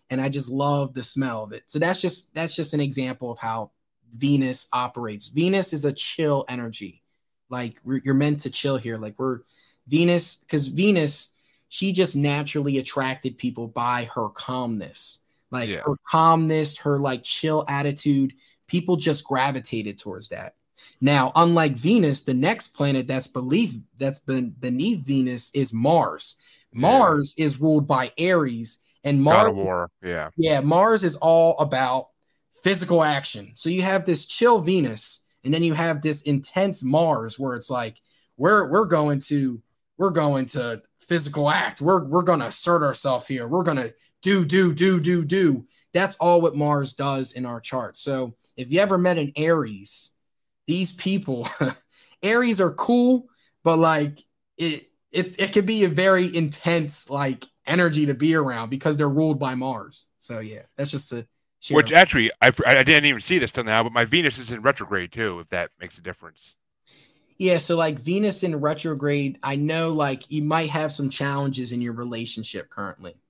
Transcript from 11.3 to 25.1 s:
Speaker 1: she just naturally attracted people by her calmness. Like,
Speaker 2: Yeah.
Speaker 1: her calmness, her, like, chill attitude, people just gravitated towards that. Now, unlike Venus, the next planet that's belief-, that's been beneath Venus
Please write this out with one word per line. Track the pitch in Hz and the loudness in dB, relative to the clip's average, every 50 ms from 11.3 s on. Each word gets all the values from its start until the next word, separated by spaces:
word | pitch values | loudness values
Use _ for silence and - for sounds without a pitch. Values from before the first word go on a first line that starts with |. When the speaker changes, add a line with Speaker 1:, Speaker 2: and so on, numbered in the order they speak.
| _ _ _ _ _ _ _ _ | _ _ _ _ _ _ _ _
Speaker 1:
she | - - 190 196 | -6 -4 -4 0
just | 180 190 185 - - | 0 0 0 0 0
naturally | 139 143 143 143 147 147 147 - 151 143 143 135 135 | 0 0 0 0 -2 -4 -4 -4 -4 -2 -2 -2 -2
attracted | 135 - - 143 131 131 131 - - 127 123 - | -4 -4 -4 -4 -2 -2 -4 -6 -8 -10 -6 -6
people | - 123 120 - 117 113 | -6 -6 -6 -6 -10 -8
by | - 120 120 123 123 123 117 113 - | -6 -4 -2 -2 -2 -2 -4 -6 -6
her | 123 110 104 | -6 -6 -6
calmness. | - - - - 127 127 123 117 110 104 82 73 - - - - - - _ _ _ _ _ _ | -8 -10 -10 -8 -6 -6 -6 -6 -6 -8 -8 -10 -12 -14 -14 -14 -14 -16 _ _ _ _ _ _
Like, | 131 123 117 107 | -8 -6 -4 -4
Speaker 2:
Yeah. | 92 76 | -6 -4
Speaker 1:
her | - 151 139 - _ - | -4 -4 -6 -6 _ 0
calmness, | - 160 160 165 165 165 160 156 156 156 151 147 151 - | 2 4 6 6 6 4 4 2 0 0 -2 -4 -6 -4
her, | - 147 143 139 | -2 -2 0 0
like, | 143 135 127 120 | 0 -2 -4 -4
chill | - - - - - 156 156 151 147 147 | -6 -6 -4 -4 -2 -2 -2 -2 -2 -2
attitude, | 143 139 143 143 143 143 - 147 139 135 135 135 - _ _ _ _ _ _ | -4 -2 -2 -4 -4 -2 0 0 2 2 0 0 -4 _ _ _ _ _ _
people | - - 175 175 185 180 | -4 -4 -2 0 0 -2
just | 151 143 160 147 147 | 0 0 -2 -2 -2
gravitated | - - 139 127 131 143 131 127 113 - 123 113 104 104 98 - | -4 -4 -2 0 0 0 -2 -4 -8 -6 -6 -6 -6 -6 -10 -10
towards | - 107 95 92 - - | -12 -12 -12 -12 -14 -12
that. | 87 92 92 92 - _ _ _ _ _ - - _ _ | -12 -12 -12 -14 -18 _ _ _ _ _ -20 -20 _ _
Now, | 131 139 147 139 131 131 - | 2 4 4 4 2 4 4
unlike | 160 170 170 170 165 160 147 135 | 4 6 6 6 4 2 2 0
Venus, | 117 127 175 233 233 170 147 139 - | 0 2 4 4 4 4 2 0 -2
the | - 139 127 | -2 -2 0
next | 123 139 190 226 - - - | 2 2 0 0 -2 -6 -8
planet | - - 143 143 139 131 127 | -4 -2 0 0 0 0 -2
that's | 127 135 131 - - | -4 -4 -6 -6 -6
belief-, | - 131 127 127 147 214 240 165 120 110 - _ _ | -8 -8 -4 0 0 0 0 -2 -4 -10 -16 _ _
that's | 120 135 139 139 - | -6 -6 -6 -6 -6
been | - 135 131 131 123 113 | -6 -4 -4 -4 -4 -6
beneath | - 123 127 123 123 127 170 226 233 165 131 | -8 -8 -6 -4 -4 -2 -2 -2 -2 -2 -2
Venus | 135 | -2